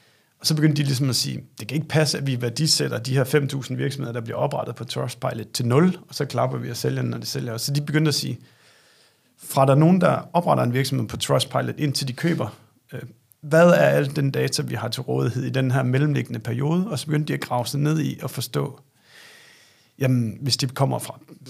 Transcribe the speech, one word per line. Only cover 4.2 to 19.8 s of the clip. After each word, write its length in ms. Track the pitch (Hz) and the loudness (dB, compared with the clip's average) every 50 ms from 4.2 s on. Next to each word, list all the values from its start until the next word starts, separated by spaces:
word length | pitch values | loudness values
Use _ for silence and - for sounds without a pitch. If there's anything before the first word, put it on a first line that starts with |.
bliver 160 | 113 117 - | -8 -6 -4
oprettet 380 | - 139 139 - - 110 - 120 | -2 -2 -2 -2 -4 -6 -6 -8
på 80 | - 123 | -10 -10
Trustpilot, 640 | 123 - 131 131 123 - - - 131 120 113 104 - - | -8 -6 -6 -6 -6 -6 -6 -6 -4 -4 -4 -10 -10 -6
til 140 | - 123 | -4 0
nul, 300 | 117 123 143 175 185 180 - - - | 4 6 6 6 6 4 0 -8 -14
og 60 | - | -6
så 100 | - 147 | -6 -6
klapper 320 | - - 120 120 131 135 | -2 0 0 0 0 -2
vi 120 | 123 120 127 | -4 -6 -6
af 80 | 117 | -8
sælgerne, 320 | - - 131 135 131 123 120 | -4 -2 -2 -2 0 -2 -4
når 80 | 120 | -4
de 80 | 117 117 | -6 -8
sælger." 320 | - - 135 131 120 113 | -8 -6 -6 -6 -6 -6
Så 160 | 117 - 147 139 | -6 -4 -2 -2
de 80 | 147 | -2
begyndte 280 | 147 143 143 156 160 151 | -2 0 0 2 2 2
at 60 | 143 | 2
sige, 240 | - - 135 123 - - - _ _ _ _ _ _ _ _ _ _ _ _ _ _ _ _ _ _ - | 0 -2 -4 -6 -8 -10 -20 _ _ _ _ _ _ _ _ _ _ _ _ _ _ _ _ _ _ -12
"Fra 220 | - - 143 135 | -4 2 4 6
der 60 | 135 | 6
er 60 | 135 | 6
nogen, 240 | 147 156 165 190 175 | 6 8 6 6 6
der 280 | 175 147 131 - - - - | 4 2 2 0 -4 -2 -2
opretter 300 | 175 180 180 143 131 123 | 0 2 4 2 4 2
en 100 | 120 120 | 2 0
virksomhed 340 | 131 135 - 139 127 113 | 0 -2 0 -2 -2 -4
på 100 | - - | -4 -4
Trustpilot, 580 | 113 - - 143 131 - - - 131 127 120 - | -6 0 2 2 2 2 0 -2 -2 -2 -2 -4
indtil 300 | - 151 143 127 - 143 | -2 -2 -2 -2 -2 -4
de 60 | 131 123 | -4 -6
køber, 340 | - - 170 165 131 120 104 - - _ _ _ _ _ _ - | -2 -2 -2 0 0 -4 -6 -8 -14 _ _ _ _ _ _ -14
øh, 80 | 120 123 120 - _ _ _ _ _ | -14 -14 -14 -18 _ _ _ _ _
hvad 280 | - 147 156 160 175 175 | -4 4 6 8 8 8
er 60 | 170 | 8
al 400 | 151 147 139 143 147 147 139 143 | 6 6 4 4 2 0 0 -2
den 160 | 151 139 135 | 0 -2 0
data, 300 | 127 131 131 131 - - | 0 0 -2 -2 -2 -4
vi 140 | 135 123 120 | -4 -4 -6
har 120 | 113 113 | -6 -4
til 140 | 113 117 131 | -6 -6 -6
rådighed 420 | 127 - 127 131 135 120 107 131 135 | -4 -2 -2 0 0 0 -2 -2 -4
i 60 | 127 | -2
den 220 | 123 135 131 127 | 0 0 0 2
her 120 | 123 135 127 | 2 2 2
mellemliggende 560 | 123 127 135 151 151 143 127 117 - 117 104 | 2 2 2 2 2 0 -2 -2 -4 -8 -8
periode?" 480 | - 120 117 123 139 151 170 180 185 | -6 -6 -4 -2 0 0 0 0 0
Og 120 | 226 156 123 | -2 -4 -6
så 60 | - | -4
begyndte 220 | - 147 151 151 | -2 -2 -2 0
de 60 | 143 131 | -2 -4
at 80 | 117 | -4
grave 260 | - - 123 123 117 | -4 -4 -4 -4 -2
sig 120 | - - 139 | -2 -2 0
ned 200 | 143 151 156 160 | 0 2 2 0
i 200 | 147 135 135 - - | 0 -2 -4 -6 -8
at 80 | 131 | -8
forstå, 480 | - 135 123 - - 143 - - - - _ _ _ _ _ _ - - - - - - - - - _ _ _ _ _ | -6 -6 -8 -4 -4 -4 -4 -4 -8 -14 _ _ _ _ _ _ -20 -20 -20 -20 -20 -20 -20 -20 -20 _ _ _ _ _